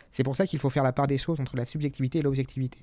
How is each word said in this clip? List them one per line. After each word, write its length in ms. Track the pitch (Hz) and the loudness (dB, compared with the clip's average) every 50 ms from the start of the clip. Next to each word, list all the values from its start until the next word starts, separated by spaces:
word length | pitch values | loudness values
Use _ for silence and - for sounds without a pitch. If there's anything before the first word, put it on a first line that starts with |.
| - - | -20 -14
C'est 120 | - - 131 | 0 0 0
pour 120 | 135 131 | 0 2
ça 100 | - 196 185 | 0 0 0
qu'il 120 | - 143 | 0 0
faut 100 | - 139 | 0 0
faire 140 | - 143 135 | 2 4 2
la 100 | 131 127 | 2 2
part 140 | - 139 139 | 2 2 2
des 100 | 139 131 | 2 0
choses 220 | - - 165 139 | 0 -2 -2 -2
entre 160 | 131 - - | -4 -4 -4
la 100 | 127 120 | -4 -4
subjectivité 540 | - - 156 147 143 135 - 135 127 - 165 | -4 -4 -4 -4 -4 -2 -2 -2 0 0 2
et 20 | |
l'objectivité. 580 | 147 143 135 135 127 - - 135 131 127 - - | 2 2 2 0 -2 -4 -2 -4 -4 -4 -6 -10